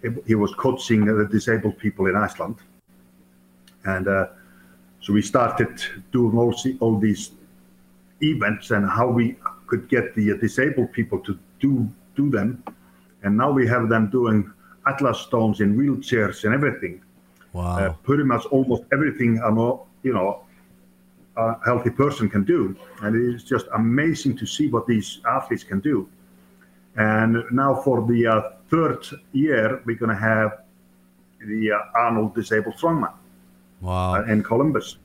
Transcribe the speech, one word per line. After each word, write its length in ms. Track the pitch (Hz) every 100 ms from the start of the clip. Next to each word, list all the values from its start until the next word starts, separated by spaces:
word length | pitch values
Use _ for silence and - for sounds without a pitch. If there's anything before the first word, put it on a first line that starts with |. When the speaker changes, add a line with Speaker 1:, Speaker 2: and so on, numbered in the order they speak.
Speaker 1:
he, 60 | 117 117 -
he 60 | 110
was 180 | 101
coaching 500 | - 131 123 - 110
the 220 | 104 107 104
disabled 460 | 107 123 110 107 -
people 280 | 107 - 95
in 80 | 95
Iceland, 400 | 104 - 95 117 - _ _ _ _ _ _ _ _ _ - _
and, 220 | 98 95 95
uh, 200 | 98 90 - - - - - _ _
so 120 | -
we 80 | 104
started 600 | 98 131 117 - 113 - - - -
doing 260 | 127 117 117
all, 140 | 120
see, 240 | 120 131 127
all 180 | 113 107
these 340 | 107 98 - - - - _ _ _ _ _ _
events 480 | 151 135 101 104 -
and 180 | 107 98
how 200 | 92 123
we 280 | 117 117 - - - -
could 220 | 123 -
get 260 | 127 -
the 220 | 113 104 98
disabled 540 | 110 - 139 143 117
people 260 | - 113 92
to 160 | - 95 _ _
do, 300 | 139 131 107 - _
do 160 | - 143
them, 320 | 113 104 123 - - _ _ _ _
and 120 | 101 107
now 140 | 135
we 160 | 135 117
have 220 | 123 113
them 200 | 113 107
doing 380 | 127 117 107 101 - - - 139
Atlas 320 | 135 135 110
stones 400 | - 120 113 104
in 160 | 101 107
wheelchairs 680 | 143 127 - 120 101 -
and 100 | 107
everything. 480 | 135 143 - 90 87 _ _ _ _ _
Speaker 2:
Wow. 260 | 90 87 90
Speaker 1:
Uh, 140 | 98 80
pretty 180 | - 143
much 220 | 139 117 -
almost 380 | 135 123 113 -
everything, 480 | 139 151 - 120 113
uh, 80 | 117 113 117 131 - _
you 80 | 131
know, 300 | 110 95 - - - _ _ _ _ _ _ _ -
a 180 | 113 104
healthy 260 | 113 120 120
person 380 | 117 143 - 104
can 160 | 101
do, 320 | 98 170 98 95 - -
and 120 | 104 113 123
it's 100 | 120
just 220 | - 120 -
amazing 640 | 113 113 127 160 151 143 113
to 80 | 104
see 220 | - 151
what 180 | 120 117
these 340 | 113 95 - 117
athletes 360 | 135 - 110
can 160 | - 95
do. 260 | 151 123 95 _ - - _ _ _ _ _ -
And 460 | 107 110 113 117 117
now 220 | 123 139 135
for 220 | - 120 113
the, 200 | 117 117
uh, 160 | 110 - - -
third 380 | 160 160 - - - _
year, 480 | 135 156 127 110 127 117
we're 100 | 113
gonna 180 | 113
have 480 | 101 110 110 107 - - _ _ _ _ _ _ _ 107
the, 260 | 110 107
uh, 60 | 104 110 117
Arnold 360 | 117 113 107
Disabled 400 | 117 104 107 107
Strongman, 380 | - 165 160 92 - - - _ _ _ _
Speaker 2:
Wow. 360 | 90 92 92 92
Speaker 1:
uh, 60 |
in 180 | 113 107
Columbus. 540 | 101 117 151 123 - -